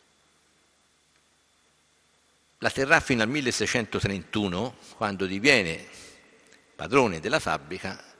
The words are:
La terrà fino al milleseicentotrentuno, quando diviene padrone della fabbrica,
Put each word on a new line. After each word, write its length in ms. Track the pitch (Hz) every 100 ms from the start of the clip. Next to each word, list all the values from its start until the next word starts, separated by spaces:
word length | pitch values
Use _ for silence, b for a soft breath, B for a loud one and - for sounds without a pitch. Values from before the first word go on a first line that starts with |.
| b _ _ _ _ _ _ _ _ _ _ _ _ _ _ _ _ _ _ _ _ _ _ _ _ _
La 100 | 117
terrà 300 | - 135 160
fino 240 | - 120
al 40 | 110
milleseicentotrentuno, 1500 | 147 123 - 104 123 107 101 104 98 - 107 101 87 127 - - -
quando 300 | 104 95 95
diviene 580 | 98 127 127 85 80 - B B B - - - - _ -
padrone 440 | 82 135 117 82
della 200 | 90 151
fabbrica, 640 | - 78 73 90 92 87 - -